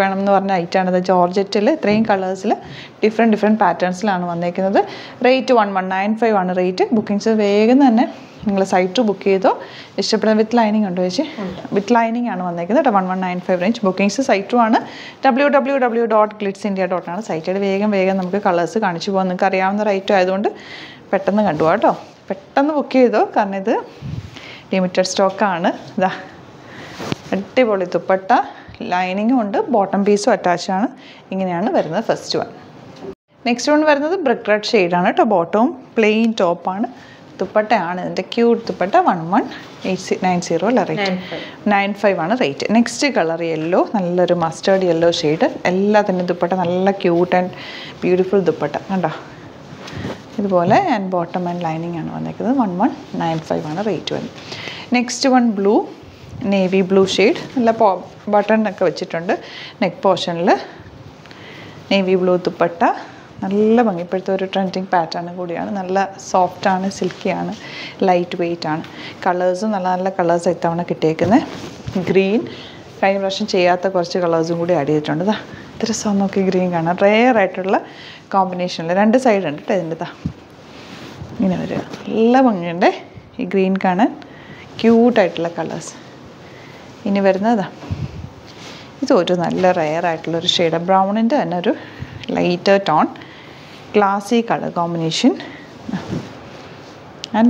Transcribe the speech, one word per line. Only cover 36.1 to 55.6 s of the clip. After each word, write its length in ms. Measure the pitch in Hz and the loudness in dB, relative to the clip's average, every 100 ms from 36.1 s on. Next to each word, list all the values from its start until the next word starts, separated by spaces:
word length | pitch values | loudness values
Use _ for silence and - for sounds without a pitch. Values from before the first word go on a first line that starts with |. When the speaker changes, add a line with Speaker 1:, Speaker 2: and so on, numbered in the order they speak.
| 214 226 214 | 4 0 2
Speaker 1:
ടോപ്പാണ്. 460 | 175 175 185 196 240 - - - - - | 0 0 -4 -4 -6 -10 -20 -20 -20 -8
ദുപ്പട്ടയാണ് 580 | 190 214 214 214 170 180 | -2 0 2 0 0 -4
ഇതിൻ്റെ 180 | 170 175 190 | -6 -6 -4
ക്യൂട്ട് 300 | 233 233 226 214 | 2 2 2 -2
ദുപ്പട്ട. 260 | 185 190 339 330 | -4 2 4 4
വൺ 100 | 175 165 | 0 0
വൺ 100 | 220 - - - - 190 | 0 0 -10 -16 -10 -6
എയ്റ്റ് 140 | 185 - | -6 -4
സി 80 | - | -2
നയൻ 140 | 185 180 - | 0 0 0
സീറോ 180 | 165 202 | 0 2
അല്ല 100 | 240 165 | 2 0
റേറ്റ്? 160 | 160 196 | -2 -2
Speaker 2:
നയൻ 80 | 185 - | -4 -6
ഫൈവ്. 140 | 165 - - 208 | -12 -12 -6 0
Speaker 1:
നയൻ 180 | 202 202 202 | 2 0 0
ഫൈവ് 160 | 202 175 | 2 2
ആണ് 100 | 160 247 | 0 0
rate. 240 | 147 139 - 226 | -2 -2 2 2
Next 300 | 233 - 285 | 2 0 0
color 260 | 226 160 165 165 | 2 0 -2 -2
yellow, 280 | 156 160 196 - | -2 0 2 2
നല്ലൊരു 400 | 208 175 180 175 175 | 0 0 2 2 2
mustard 440 | 165 - 196 190 180 | 0 0 2 2 2
yellow 200 | 165 170 170 | 4 2 2
shade. 260 | 151 160 160 - 175 | 0 2 0 0 -2
എല്ലാത്തിൻ്റെ 520 | 185 202 208 202 185 180 | 0 4 4 2 -2 -2
ദുപ്പട്ട 220 | 175 175 185 | -2 0 0
നല്ല 280 | 175 180 196 190 | 0 2 0 2
cute 300 | 180 170 180 180 | 2 2 4 2
and 120 | - - - - - - | 0 -8 -14 -14 -16 -6
beautiful 380 | 175 180 185 202 160 | 0 2 4 2 2
ദുപ്പട്ട 260 | 156 147 - - | 0 -4 -4 -4
കണ്ടോ. 220 | 190 165 - - - - - - - - - - - - 220 | -2 -2 -4 -16 -20 -20 -20 -20 -18 -14 -10 -10 -10 -10 -4
ഇതുപോലെ 380 | 202 180 180 294 370 | 2 2 6 4 4
and 120 | 214 190 | -2 0
bottom 280 | 180 170 180 175 | -2 -2 -4 -4
and 100 | 175 165 | -4 -4
lining 280 | 160 170 165 | -4 -6 -6
ആണ് 80 | 160 160 | -8 -6
വന്നേക്കുന്നത്. 380 | 160 156 202 269 | -8 -4 -2 0
വൺ 100 | 208 175 | 0 2
വൺ 100 | 262 - - 180 | 0 -2 -10 -4
നയൻ 180 | 165 160 160 | -2 -4 -2
ഫൈവ് 180 | 170 165 | -4 -4
ആണ് 100 | 165 214 | -4 -2
റേറ്റ് 240 | 156 - | -4 -4
വരുന്നത്. 220 | 139 - - - - - - - 247 | -8 -8 -14 -14 -12 -12 -12 -2 -2
Next 320 | 240 - 269 | 0 0 4
one 120 | 254 233 | 4 4
blue, 160 | 196 | 2